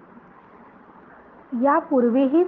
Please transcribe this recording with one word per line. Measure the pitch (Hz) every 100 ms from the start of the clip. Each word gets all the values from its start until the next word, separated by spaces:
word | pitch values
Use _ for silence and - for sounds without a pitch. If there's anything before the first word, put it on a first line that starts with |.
| - - - - - - - - - - - - - - - 233
यापूर्वीही | 269 311 330 269 240 247 269 311